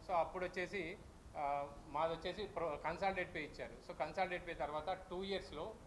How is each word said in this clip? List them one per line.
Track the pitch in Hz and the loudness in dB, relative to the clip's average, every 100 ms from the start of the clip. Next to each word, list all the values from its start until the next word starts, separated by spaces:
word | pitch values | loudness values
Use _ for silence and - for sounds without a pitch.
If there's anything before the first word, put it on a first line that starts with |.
| - | 4
So | |
అప్పుడు | 180 151 185 | 4 4 2
వచ్చేసి, | 180 190 180 196 160 196 - - - - | 0 0 0 0 -2 -4 -10 -16 -10 -2
ఆ, | 143 143 143 - - | 2 2 0 -6 -4
మాది | 147 165 | 2 4
వచ్చేసి | 165 180 180 202 | 4 -2 -2 -2
ప్రో-, | - 165 143 | 0 0 2
కన్సాలిడేట్ | 151 165 190 185 175 | 0 4 4 4 0
పే | 165 | -2
ఇచ్చారు. | 143 - 123 - - | -4 -4 -8 -8 -10
So | 175 | -2
కన్సాలిడేట్ | 156 160 185 175 170 | 0 2 2 2 -2
పే | |
తర్వాత | 160 147 151 151 | -2 0 0 0
టూ | 185 - 180 | -2 -2 -4
ఇయర్స్‌లో | 196 190 - 147 185 220 | 0 0 -2 -6 -6 -6